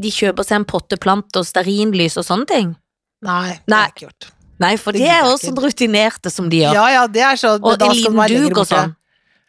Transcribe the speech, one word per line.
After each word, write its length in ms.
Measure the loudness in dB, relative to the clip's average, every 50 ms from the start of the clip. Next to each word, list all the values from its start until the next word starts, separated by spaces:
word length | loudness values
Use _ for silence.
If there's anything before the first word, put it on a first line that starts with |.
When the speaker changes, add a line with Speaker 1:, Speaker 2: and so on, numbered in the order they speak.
Speaker 1:
de 80 | -8 -6
kjøper 360 | -4 -2 -2 -2 -2 -2 -2 -2
seg 120 | -2 -2 -2
en 20 |
potteplante 720 | -2 -4 -6 -4 -4 -8 -4 0 0 0 0 -2 -4 -4
og 80 | -4 -4
stearinlys 720 | -2 -2 -2 -2 0 -2 0 0 0 0 0 0 0 -2
og 80 | -4 -4
sånne 220 | -2 -2 -4 -2 -2
ting? 260 | 0 0 0 -2 -4 -10 _ _ _ _ _ _ _ _ -8
Speaker 2:
Nei, 280 | -6 -4 -4 -4 -6 -10
det 160 | -8 -2 0
Speaker 1:
Nei. 140 | 2 2 2
Speaker 2:
har 60 | 0
jeg 40 | -4
ikke 140 | -12 -20 -20
gjort. 220 | -20 _ -20 -20 -20 _ _ _ -6 -2
Speaker 1:
Nei, 160 | 0 0 0 0
for 140 | -2 -4 -2
Speaker 2:
Det 80 | 0 2
Speaker 1:
det 40 | 4
Speaker 2:
gidder 60 | 4 4
Speaker 1:
er 40 | 4
Speaker 2:
jeg 100 | 2 2
Speaker 1:
også 180 | 0 -2 -6 -4
Speaker 2:
ikke. 120 | -2 -2 -2
Speaker 1:
rutinerte 600 | 0 0 0 0 2 2 2 0 -2 -4 -8 -10
som 180 | -8 -6 -2 0
de 120 | 2 2 4
gjør. 120 | 4 4
Speaker 2:
Ja, 140 | 4 4 4
ja, 180 | 4 2 2
det 160 | 0 0 0 2
er 140 | 2 2
sånn, 240 | 2 0 0 0 2
men 120 | 2 0 2
Speaker 1:
Og 60 | 2
Speaker 2:
da 80 | 2
Speaker 1:
en 40 | 2
Speaker 2:
skal 100 | 2 2
Speaker 1:
liten 140 | 0 0 2
Speaker 2:
man 100 | 2 2 2
være 80 | 2 2
lenger 100 | 2 2
Speaker 1:
duk 100 | 2 0
og 40 | 0
Speaker 2:
borte. 120 | 0 0 0
Speaker 1:
sånn. 180 | -2 -2 -6 -12 _ _ _ _ _ _ _ _ _